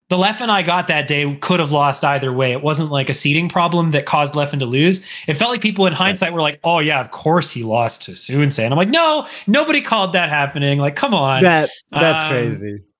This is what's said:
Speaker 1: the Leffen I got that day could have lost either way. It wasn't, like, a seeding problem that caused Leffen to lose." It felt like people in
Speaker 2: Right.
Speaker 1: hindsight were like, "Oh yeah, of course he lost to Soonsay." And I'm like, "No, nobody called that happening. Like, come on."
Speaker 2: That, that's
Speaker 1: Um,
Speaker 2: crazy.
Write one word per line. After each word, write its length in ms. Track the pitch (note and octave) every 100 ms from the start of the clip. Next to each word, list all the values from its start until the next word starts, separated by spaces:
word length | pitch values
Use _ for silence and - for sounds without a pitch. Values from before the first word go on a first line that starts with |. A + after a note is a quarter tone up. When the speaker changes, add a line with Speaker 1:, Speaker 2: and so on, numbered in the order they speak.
| -
Speaker 1:
the 60 | F3+
Leffen 320 | G3 A3 A#3
I 140 | G3+
got 260 | E3+ F3+ E3+
that 180 | D3+ C#3+
day 300 | D3 C#3+ C#3
could 180 | - F3+
have 100 | D3
lost 320 | D3 C#3+ C#3
either 300 | D3 C#3+ C3
way. 200 | B2+ C3
It 100 | B2+
wasn't, 280 | C#3+ D#3 D#3
like, 200 | C#3 C3+
a 40 |
seeding 320 | C3 D3 D3+ F3
problem 400 | F3+ E3+ F3 E3
that 160 | D3 -
caused 260 | D#3 C#3+
Leffen 260 | D3 C#3+ C#3+
to 40 | B2
lose." 400 | C3 E3 F#3 - - -
It 60 |
felt 160 | D3+ A#3
like 100 | A#3+
people 240 | A3 G3+ F#3
in 60 |
Speaker 2:
Right. 60 | D3+
Speaker 1:
hindsight 340 | F#3 F#3+ E3+
were 80 | E3+
like, 180 | D3+ D3
"Oh 140 | E3 E3+
yeah, 180 | D3+ C#3+
of 120 | A2+
course 400 | - D#3 E3+ D#3
he 100 | B2+
lost 400 | A2 A#2 A#2 -
to 80 | -
Soonsay." 520 | F2+ - C3+ D3 C#3
And 80 | A2+
I'm 60 | D3
like, 100 | G3
"No, 380 | D#4+ D#4+ D4+ - - -
nobody 360 | C4 D#4 D4
called 320 | - A3 F#3
that 160 | F3+ E3
happening. 480 | D3 C#3 C#3+ C#3+ C#3+
Like, 180 | C#3+ C#3+
come 160 | C#4
on." 300 | G3 C3+ C3
Speaker 2:
That, 260 | F#3 D#3+ D3+ - -
that's 300 | - D#3+ D#3+
Speaker 1:
Um, 60 | D#3
Speaker 2:
crazy. 480 | C3 A#2 G#2 G#2 G2+ -